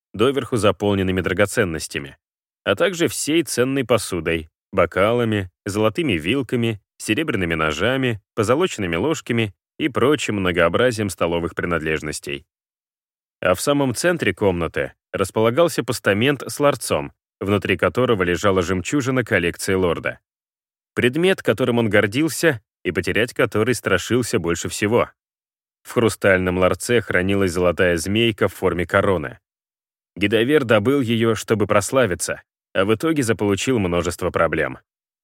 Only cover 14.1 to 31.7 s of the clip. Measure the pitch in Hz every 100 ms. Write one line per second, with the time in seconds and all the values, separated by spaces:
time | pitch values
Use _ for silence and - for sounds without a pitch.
14.1 | 170 104 90 101 87 80 - 67 - _
15.1 | - 95 110 113 131 175 - 120 123 110
16.1 | 101 135 135 - - 143 135 - 80 71
17.1 | - _ _ 101 101 113 90 92 123 123
18.1 | 104 90 85 101 95 85 92 - 143 127
19.1 | 131 113 101 87 - - 95 90 76 -
20.1 | - _ _ _ _ _ _ _ - 123
21.1 | 143 180 185 - 110 123 117 113 104 104
22.1 | 120 160 - 165 123 - _ 92 90 92
23.1 | 98 123 - 120 107 113 113 - 90 -
24.1 | 123 117 110 82 87 92 - 104 117 -
25.1 | _ _ _ _ _ _ _ - 120 110
26.1 | - 101 92 92 92 92 90 - 120 -
27.1 | 90 95 98 95 87 87 82 90 85 92
28.1 | 107 117 - 104 - 92 85 82 101 101
29.1 | 87 67 - _ _ _ _ _ _ _
30.1 | 90 101 110 120 151 120 110 110 143 117
31.1 | 113 113 107 - 110 104